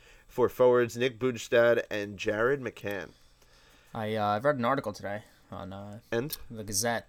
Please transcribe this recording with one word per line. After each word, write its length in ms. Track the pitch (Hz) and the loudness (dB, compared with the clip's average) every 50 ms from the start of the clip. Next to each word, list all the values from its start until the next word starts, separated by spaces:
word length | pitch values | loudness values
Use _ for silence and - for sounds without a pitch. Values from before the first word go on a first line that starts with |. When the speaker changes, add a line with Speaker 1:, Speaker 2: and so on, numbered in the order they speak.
| _ - - - _ _ | _ -20 -20 -20 _ _
Speaker 1:
for 220 | - - 123 101 | -2 2 2 2
forwards 480 | - - 127 123 123 123 120 117 113 120 | 4 6 6 6 6 6 4 2 0 -2
Nick 200 | 120 135 120 107 | -2 -2 -2 0
Bujstad 640 | 123 131 123 113 - - - 120 117 120 117 117 - - | -2 -2 -2 -2 -4 2 4 6 8 8 6 4 2 -2
and 280 | - 107 101 101 104 92 | -4 -4 -4 -4 -6 -6
Jared 440 | - 107 107 104 113 123 139 139 | -2 -2 0 2 2 2 2 0
McCann. 480 | 127 113 - - - 101 101 95 80 - - _ _ _ _ _ _ _ _ _ _ _ _ _ _ _ - | -2 -6 -10 -8 -8 -6 -6 -6 -8 -10 -14 _ _ _ _ _ _ _ _ _ _ _ _ _ _ _ -10
Speaker 2:
I, 220 | 117 110 107 110 | -8 -6 -4 -2
uh, 100 | 110 104 104 | 0 0 0
I've 160 | 104 107 123 | 0 2 2
read 120 | 143 147 135 | 0 0 2
an 80 | 117 | 0
article 260 | 117 135 139 - 107 | 0 0 0 -2 -6
today 320 | 101 - 101 98 101 107 - _ _ _ _ - | -8 -8 -8 -8 -8 -10 -12 _ _ _ _ -16
on, 200 | 95 92 101 95 | -14 -12 -12 -12
uh, 280 | 92 98 101 104 104 123 - - | -12 -14 -14 -14 -16 -16 -10 -4
Speaker 1:
And? 240 | - 117 127 151 - - - - | -4 -2 -2 -4 -6 -10 -12 -12
Speaker 2:
the 120 | 120 110 107 | -12 -12 -8
Gazette, 440 | 107 110 104 117 120 117 110 - | -4 -2 -2 0 0 -2 -4 -6